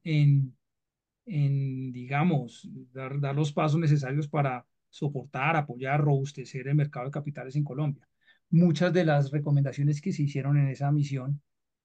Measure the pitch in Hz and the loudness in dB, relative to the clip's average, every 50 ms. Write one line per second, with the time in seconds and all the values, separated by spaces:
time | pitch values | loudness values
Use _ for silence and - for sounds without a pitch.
0 | - 170 156 151 147 143 139 139 135 127 - _ _ _ _ _ _ _ _ _ | -4 0 2 4 6 6 6 4 2 0 -6 _ _ _ _ _ _ _ _ _
1 | _ _ _ _ _ 247 190 147 143 139 139 139 139 135 131 131 131 131 123 123 | _ _ _ _ _ -6 -2 -2 0 0 0 0 -2 -4 -4 -6 -8 -8 -10 -10
2 | 123 127 139 143 156 180 156 135 120 117 - - - - - - - - - 131 | -8 -4 -2 0 2 2 2 0 -2 -6 -12 -18 -18 -18 -16 -18 -18 -16 -14 -12
3 | 131 131 139 143 143 139 139 147 160 147 - - 156 156 143 165 165 147 147 147 | -10 -8 -6 -4 -4 -2 0 0 0 0 0 0 0 2 2 2 4 4 2 2
4 | 135 127 139 151 160 - - 151 143 135 127 123 - _ _ _ _ _ - - | 0 -2 -2 -4 -4 -2 0 0 0 0 -2 -6 -10 _ _ _ _ _ -10 -6
5 | 160 143 143 131 117 - - 131 135 156 165 156 147 - 123 123 131 131 143 151 | -6 -4 -4 -6 -8 -8 -6 -2 0 0 2 0 0 -4 -6 -6 -4 -2 0 2
6 | 147 151 143 135 139 139 - - 127 - - 131 127 135 143 151 139 147 - 131 | 2 2 2 2 0 -2 -8 -10 -14 -12 -10 -8 -4 0 2 2 2 0 -2 -6
7 | 123 139 143 151 143 151 143 131 127 131 127 147 147 147 123 135 156 143 139 - | -8 -6 -6 -8 -8 -8 -10 -10 -10 -6 -4 -4 -4 -4 -4 -4 -4 -4 -4 -6
8 | _ _ _ _ _ _ _ _ _ - - 165 180 175 156 143 175 180 156 180 | _ _ _ _ _ _ _ _ _ 2 4 6 6 6 4 4 2 2 4 4
9 | 175 156 147 143 143 139 - 151 147 147 143 139 139 139 127 143 143 147 151 147 | 4 4 4 4 2 2 -2 -2 0 2 2 2 2 0 0 0 0 0 0 0
10 | - 196 180 - 147 143 - 139 127 139 143 147 143 135 131 - 143 143 147 151 | -2 -4 -2 -2 -2 -2 -2 -2 0 2 2 2 2 2 0 -2 0 0 2 2
11 | 143 143 139 131 127 135 147 143 _ _ _ _ _ _ _ _ _ | 0 0 -2 -4 -4 -4 -6 -6 _ _ _ _ _ _ _ _ _